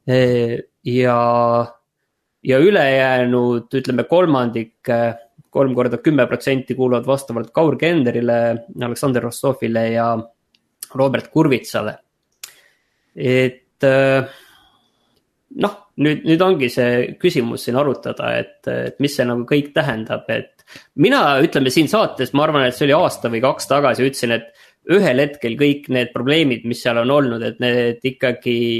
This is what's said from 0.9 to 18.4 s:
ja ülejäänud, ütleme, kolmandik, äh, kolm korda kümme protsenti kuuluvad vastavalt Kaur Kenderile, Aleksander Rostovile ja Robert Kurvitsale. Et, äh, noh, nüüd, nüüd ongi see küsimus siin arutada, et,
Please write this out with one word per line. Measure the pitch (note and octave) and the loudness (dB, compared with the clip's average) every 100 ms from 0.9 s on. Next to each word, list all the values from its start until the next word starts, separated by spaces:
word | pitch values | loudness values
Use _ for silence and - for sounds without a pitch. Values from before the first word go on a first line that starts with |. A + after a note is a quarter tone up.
| B2 B2 A#2+ A#2+ A#2+ A#2 A#2 A#2 - _ _ _ _ _ _ | 0 2 2 2 2 2 2 -2 -10 _ _ _ _ _ _
ja | - C3 | 0 4
ülejäänud, | F3+ G3+ C#3 C3+ C3 B2+ B2 B2 B2 A#2+ - | 6 4 2 2 2 2 2 2 0 -2 -2
ütleme, | C3+ C3 A#2+ | -4 -2 -4
kolmandik, | A2+ E3+ F3 C#3 A#2+ A#2 A2 _ | 2 2 4 2 0 -4 -10 _
äh, | - A#2 A#2 A2+ - _ _ | -2 0 0 -4 -18 _ _
kolm | C#3 C#3 | 0 0
korda | B2 B2 A#2+ | 0 -2 0
kümme | E3 C#3+ | 0 2
protsenti | A#2+ A#2+ - C3+ B2+ | 0 -2 -2 -4 -4
kuuluvad | B2+ B2+ A#2+ | -2 0 0
vastavalt | C3 C3+ - A#2 A2+ | 0 -4 -4 -8 -4
Kaur | - D#3+ | 0 0
Kenderile, | B2 D#3+ F3 A#2+ A#2+ A#2+ A#2 A#2 A#2 - | 2 0 0 0 0 0 0 0 -2 -8
Aleksander | - A#2+ A#2 C#3+ B2 | -8 -8 -4 -2 -2
Rostovile | A#2 - C#3 B2+ A#2 A2+ A2+ | -4 -4 -4 -2 -4 -2 -2
ja | A#2 A#2 A2+ A2+ _ _ _ _ _ | 0 -2 -2 -6 _ _ _ _ _
Robert | - C3 C3+ A#2+ - | -12 -2 0 0 -2
Kurvitsale. | D3+ D#3 A#2 - A2 G#2+ - _ _ _ _ - _ _ _ _ _ _ | 0 2 0 -2 -6 -6 -8 _ _ _ _ -20 _ _ _ _ _ _
Et, | - C#3 B2+ B2+ - _ _ | -4 0 2 0 -4 _ _
äh, | C3+ C3+ C3+ C3+ C3 - - _ _ _ _ _ _ _ _ _ _ | 2 4 2 0 -2 -14 -20 _ _ _ _ _ _ _ _ _ _
noh, | - G3+ - _ | -4 -4 -4 _
nüüd, | - C#3+ D3+ | -2 0 0
nüüd | - E3 | 0 2
ongi | F#3 F3 B2 | 2 2 0
see | - B2 A#2+ - | 0 0 0 -2
küsimus | - F3+ D#3+ A#2 A2+ | -2 0 0 -4 -6
siin | - | -4
arutada, | B2 D3 - B2 B2 A#2+ | 0 0 -2 -8 -6 -4
et, | A#2 | -4